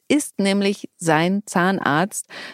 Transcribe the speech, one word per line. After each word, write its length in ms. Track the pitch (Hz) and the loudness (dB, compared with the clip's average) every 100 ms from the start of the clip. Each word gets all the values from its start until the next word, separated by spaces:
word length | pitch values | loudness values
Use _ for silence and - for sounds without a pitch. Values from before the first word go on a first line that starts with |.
| - | 0
ist 320 | 294 - - | 0 0 -2
nämlich 500 | 196 196 196 202 - - | 0 2 0 -2 -8 -6
sein 460 | 165 151 170 202 - | 0 2 2 0 -2
Zahnarzt, 800 | 190 180 196 - 147 196 - - - - | 0 0 0 0 0 0 -4 -14 -14 -18